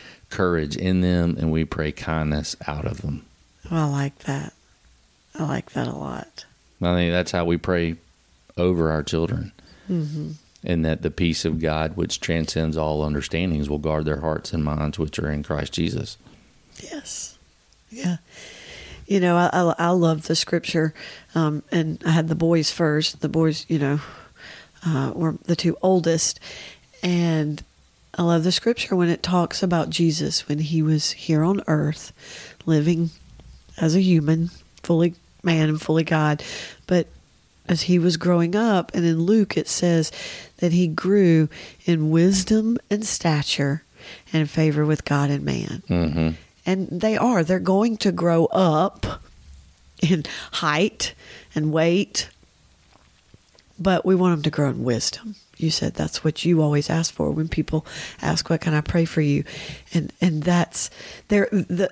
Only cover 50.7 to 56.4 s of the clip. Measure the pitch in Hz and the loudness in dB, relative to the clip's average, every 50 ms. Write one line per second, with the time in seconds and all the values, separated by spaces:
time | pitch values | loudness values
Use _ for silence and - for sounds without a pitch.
50.7 | 147 151 - 214 - - - - - - - - - - - - - 156 151 156 | 2 2 2 0 0 -4 -8 -8 -8 -12 -20 -20 -20 -20 -16 -8 -4 -2 0 0
51.7 | 151 160 160 170 170 202 202 - - - - - - _ _ _ _ _ _ _ | 2 2 4 4 4 2 0 -2 -4 -8 -8 -8 -12 _ _ _ _ _ _ _
52.7 | _ _ _ _ _ _ _ _ _ _ _ _ - - _ _ _ _ _ _ | _ _ _ _ _ _ _ _ _ _ _ _ -20 -20 _ _ _ _ _ _
53.7 | _ - 170 190 180 165 - 180 190 175 185 180 170 151 147 160 - 151 147 135 | _ -2 0 2 2 2 2 2 4 4 4 4 2 2 0 -2 0 0 0 0
54.7 | 123 131 117 123 117 107 - - - - - 220 202 - _ _ _ - 170 160 | 0 -2 -2 -2 0 0 -2 -4 -6 -8 -12 -14 -14 -16 _ _ _ -4 -4 -2
55.7 | - - - - - - - - - - - 156 - - | -2 -2 -2 -4 -2 -4 -4 -4 -4 -4 -2 -4 -2 0